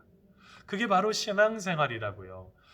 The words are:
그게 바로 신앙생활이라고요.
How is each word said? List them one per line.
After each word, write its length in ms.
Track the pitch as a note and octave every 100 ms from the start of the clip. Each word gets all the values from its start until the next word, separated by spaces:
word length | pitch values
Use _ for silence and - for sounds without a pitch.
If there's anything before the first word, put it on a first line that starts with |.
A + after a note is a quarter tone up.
| _ _ _ _ - - -
그게 200 | G3+ A#3
바로 240 | F#3 G#3+
신앙생활이라고요. 1400 | G#3+ - G3+ G#3+ A3 F#3+ D#3+ C#3 A#2 G#2+ G2 F#2 F#2 F#2 - _